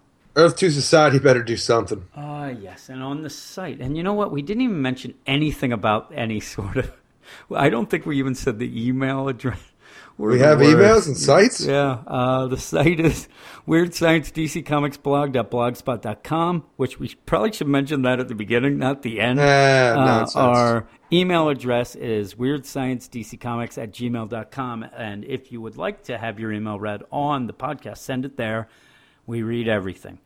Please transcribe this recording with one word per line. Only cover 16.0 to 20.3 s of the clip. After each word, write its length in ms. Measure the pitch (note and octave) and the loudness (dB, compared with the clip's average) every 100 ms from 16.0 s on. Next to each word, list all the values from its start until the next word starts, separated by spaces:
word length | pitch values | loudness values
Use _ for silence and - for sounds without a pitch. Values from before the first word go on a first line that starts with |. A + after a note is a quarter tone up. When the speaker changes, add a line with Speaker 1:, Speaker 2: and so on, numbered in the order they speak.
Speaker 2:
dot 240 | A2 G#2+ | -6 -10
com, 400 | - D#3+ E3+ E3+ - - | -4 -2 -2 -2 -6 -6
which 220 | B2+ - | -6 -6
we 160 | C3+ - - | -12 -12 -4
probably 260 | F#3+ A3 | 0 0
should 140 | - D3+ | -2 0
mention 320 | C#3 C#3 D3 | 0 0 0
that 160 | B2+ B2+ | 0 0
at 100 | B2 | -2
the 60 | |
beginning, 440 | A2 G#2 A#2+ C#3 C#3+ | -6 -2 0 2 0
not 240 | C3 C#3 | -2 -2
the 180 | A#2 G#2+ | -4 -2
end. 180 | A#2 C3+ | 0 4
Speaker 1:
Eh, 520 | C#3+ C#3 C#3 C3+ B2 | 4 6 6 6 4
Speaker 2:
Uh, 20 | |
Speaker 1:
nonsense. 420 | A#2 C3 A2+ A#2 | 4 4 2 2